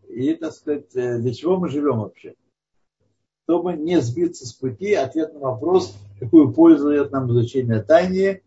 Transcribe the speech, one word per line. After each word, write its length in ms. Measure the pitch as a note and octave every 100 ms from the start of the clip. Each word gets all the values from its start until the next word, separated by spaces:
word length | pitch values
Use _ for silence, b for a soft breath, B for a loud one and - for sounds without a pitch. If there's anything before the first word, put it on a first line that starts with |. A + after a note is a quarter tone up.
| _
И, 260 | A#2 C3+
так 180 | E3 D#3
сказать, 420 | - - D3 -
э, 240 | B2+ B2 A#2+
для 160 | A#2+
чего 240 | A2+ D#3 F#3+
мы 100 | F3
живем 320 | C#3 D3 A#2
вообще? 360 | G2 _ F#2+ - _ _ _ _ _ _ _ _ _ _
Чтобы 320 | - E3+ F3+
не 260 | D#3+ D#3+ F3
сбиться 460 | A#2+ C#3 F3 - B2
с 80 |
пути, 400 | - C3 A2 G3
ответ 400 | G3 C3+ D#3+ D#3
на 60 | -
вопрос, 540 | C3+ B2 E3 F#3 - - - -
какую 340 | A#2+ E3 C3+
пользу 360 | B2 E3 D3+ D3
дает 240 | D3 C#3
нам 160 | C3+ B2+
изучение 520 | A#2+ A#2 C3+ A#2+ A2
Таньи 600 | - E3 F#3 F#3 G3 F#3+